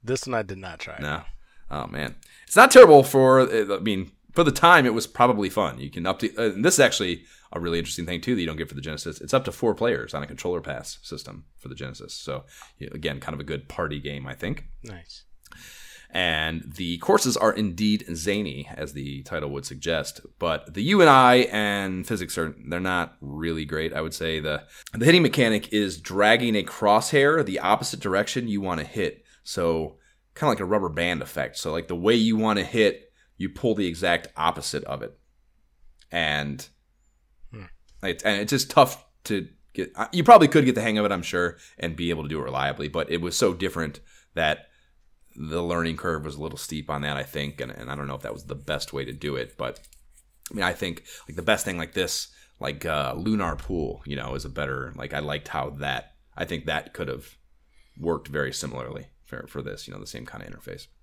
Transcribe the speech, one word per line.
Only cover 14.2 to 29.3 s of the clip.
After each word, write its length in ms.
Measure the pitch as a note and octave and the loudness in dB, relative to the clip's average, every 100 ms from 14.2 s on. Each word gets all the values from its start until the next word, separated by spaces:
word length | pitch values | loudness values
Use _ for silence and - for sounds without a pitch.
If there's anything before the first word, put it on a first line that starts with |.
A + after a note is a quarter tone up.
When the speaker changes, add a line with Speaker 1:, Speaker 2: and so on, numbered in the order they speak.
| C2+ | -12
Speaker 2:
I 80 | |
think. 300 | C2+ F2+ D#3 - - | -10 -8 -8 -10 -16
Speaker 1:
Nice. 420 | A2+ F2+ E2 - _ - - - - - - - - | -16 -18 -18 -20 _ -20 -20 -20 -20 -20 -20 -20 -10
Speaker 2:
And 600 | F#2 F2+ D#2+ D#2+ D#2+ - E2+ | -4 -2 0 -2 -6 -10 -8
the 220 | F2 E2+ | -6 -6
courses 400 | - G#3 B2+ A#2 | 2 2 2 2
are 140 | A2 | 0
indeed 500 | G2+ G#2+ E2+ G#2+ G#2 - | 0 -4 0 0 0 -2
zany, 540 | E2 E2 G2+ G2 C2+ D2 | -6 -2 -2 -4 -8 -12
as 180 | - D2 | -10 -10
the 300 | C#2+ C#2 C#2 | -8 -10 -12
title 260 | C2+ E2+ D2 | -10 -8 -6
would 140 | C#2 | -8
suggest. 560 | C#2 C#2 E2 D#2+ C#2+ - - _ | -10 -10 -4 -4 -4 -12 -20 _
But 360 | E2+ D2+ - | -2 -2 -6
the 80 | E2 | -4
U 180 | A2+ G3+ | 2 6
N 80 | E3 | 8
I 400 | C3+ B2+ B2 B2 | 10 8 6 4
and 560 | G#2+ G#2 G2+ G2 F#2 F2 | 0 0 -2 -2 -6 -6
physics 300 | G#2+ F2+ - | -6 -6 -4
are, 180 | E2 D2 A1+ | -6 -6 -8
they're 120 | F2 | -6
not 360 | F#2 F2+ E2 _ | -2 -2 -4 _
really 420 | C#2+ C#2+ E2 D#2+ | -14 -6 -4 -4
great, 300 | D2+ D#2 D#2+ | -6 -6 -4
I 80 | D2+ | -4
would 100 | D#2+ | -8
say. 260 | D2 E2 D#2+ | -6 -6 -4
The, 260 | D2+ D2 - - - | -4 -6 -10 -20 -14
the 140 | A#2 B2 | 0 6
hitting 160 | F3+ | 6
mechanic 500 | D3+ - A#2 G#2+ - | 6 2 2 2 0
is 260 | G#2+ G2+ E2 | 0 0 -4
dragging 560 | - F#2 G#2 A#2+ A#2+ | -6 2 4 4 2
a 80 | G#2+ | -2
crosshair 800 | F#2 - G#2+ G#2+ - D3 C#3 D#3+ | -4 -2 4 4 4 2 4 2
the 160 | G#2 F#2 | 0 -2
opposite 400 | F2 G#2+ - - | 0 0 0 -8
direction 460 | G#2 F#2+ G#2+ C3 A#2+ | -2 0 0 -4 -4
you 140 | G2+ | -4
want 200 | F#2+ E2+ | -2 -4
to 60 | D2 | -6
hit. 380 | - F2 - _ | -4 -4 -4 _